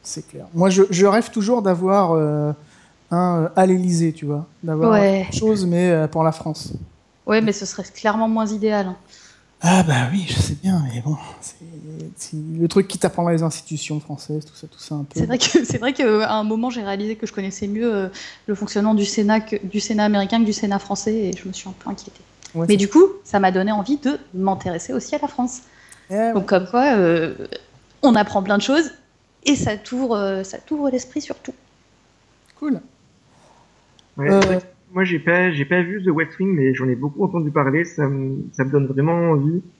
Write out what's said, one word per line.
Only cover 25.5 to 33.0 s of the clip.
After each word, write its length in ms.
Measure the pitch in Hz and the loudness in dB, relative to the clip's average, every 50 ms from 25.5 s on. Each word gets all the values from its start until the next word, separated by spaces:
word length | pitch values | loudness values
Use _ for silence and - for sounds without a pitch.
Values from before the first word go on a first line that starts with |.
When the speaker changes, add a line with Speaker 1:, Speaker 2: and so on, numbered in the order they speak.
| - - - _ _ _ - - - _ _ _ | -6 -12 -20 _ _ _ -20 -20 -20 _ _ _
Speaker 1:
Eh 40 | 190 | -2
ouais. 180 | 208 226 233 226 | -2 0 0 0
Speaker 2:
Donc 120 | 202 185 | -2 0
comme 200 | - 208 180 185 | 2 2 2 2
quoi, 280 | 180 - 240 262 294 247 | 0 0 2 4 4 4
euh, 400 | 208 180 165 170 165 - - - - - - - - _ _ _ _ _ _ _ _ | 4 4 4 4 2 0 -4 -6 -10 -12 -14 -14 -16 _ _ _ _ _ _ _ _
on 120 | - 269 226 | 4 4 6
apprend 280 | - 185 - - 202 | 6 2 2 0 -2
plein 160 | 190 190 208 202 | 0 2 0 0
de 40 | |
choses, 280 | - - 269 320 320 262 - _ _ _ _ _ _ _ _ _ _ | 2 2 2 2 2 -2 -6 _ _ _ _ _ _ _ _ _ _
et 120 | 269 285 | 0 2
ça 220 | - - 247 208 202 | 2 0 -4 -4 -6
t'ouvre, 360 | - - 247 247 269 240 233 | -8 -8 -6 -4 -2 0 0
euh, 300 | 208 202 196 190 190 190 | 0 0 -2 -2 -4 -8
ça 140 | 190 - - | -10 -14 -16
t'ouvre 320 | _ - 311 294 285 277 | _ -8 -4 -2 -2 -2
l'esprit 320 | 254 247 - - - 302 | -2 -2 -6 -6 -10 -10
surtout. 320 | 294 - 277 - - - - _ _ _ _ _ _ _ _ _ _ _ _ _ _ _ _ _ _ _ _ _ | -8 -8 -14 -12 -12 -18 -18 _ _ _ _ _ _ _ _ _ _ _ _ _ _ _ _ _ _ _ _ _
Speaker 1:
Cool. 200 | 294 302 247 165 - - _ _ | -4 -4 -4 -4 -6 -16 _ _